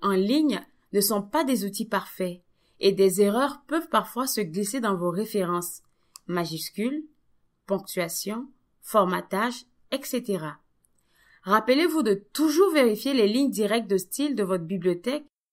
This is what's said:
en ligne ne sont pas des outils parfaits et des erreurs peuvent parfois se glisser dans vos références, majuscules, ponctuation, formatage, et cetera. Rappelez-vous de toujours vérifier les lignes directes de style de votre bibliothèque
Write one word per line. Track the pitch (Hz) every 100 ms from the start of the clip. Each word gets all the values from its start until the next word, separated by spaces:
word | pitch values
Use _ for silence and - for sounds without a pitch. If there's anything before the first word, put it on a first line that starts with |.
en | 196
ligne | 190 202 285 302 190 - _ _
ne | 196
sont | 202 208
pas | 202 302
des | 269 240
outils | 196 196 226
parfaits | 196 190 - 185 180 _ _ _ _
et | 196
des | 190 196 180
erreurs | 202 226 285 - -
peuvent | 330 330
parfois | 226 - 233 262
se | 226
glisser | 180 170 208 262
dans | 226 185
vos | 175
références, | 170 220 208 175 175 175 - _ _ _ - -
majuscules, | 175 165 156 - - 233 302 302 _ _ _ _ _ -
ponctuation, | 190 190 185 170 - 190 220 269 _ _ _
formatage, | - 214 185 180 - 196 240 240 - _ _
et | 269
cetera. | - 247 233 185 156 151 _ _ _ _ _ _ _ _
Rappelez-vous | - 214 220 269 339 311
de | 226 196 -
toujours | - 311 294 392
vérifier | 311 240 208 269
les | 262 202
lignes | 233 277
directes | 196 208 226 202
de | 196
style | - - 294
de | 226
votre | 185 185
bibliothèque | 165 190 180 175 240 294 - _ _